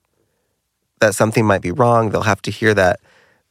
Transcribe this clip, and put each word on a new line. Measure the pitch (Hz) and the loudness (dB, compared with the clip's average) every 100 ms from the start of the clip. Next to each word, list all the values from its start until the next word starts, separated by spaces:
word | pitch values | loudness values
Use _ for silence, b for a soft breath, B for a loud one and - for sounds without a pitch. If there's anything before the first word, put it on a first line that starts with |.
| _ _ _ _ _ _ _ _ _ _ | _ _ _ _ _ _ _ _ _ _
that | 110 101 | -2 2
something | 107 107 107 | 0 0 0
might | 95 | 0
be | 90 | -2
wrong. | 87 120 117 110 | -2 2 2 0
They'll | 92 | -2
have | 98 98 | -2 -4
to | - | -6
hear | 101 110 | -4 -2
that | 101 90 - b b b b b | 2 0 -2 b b b b b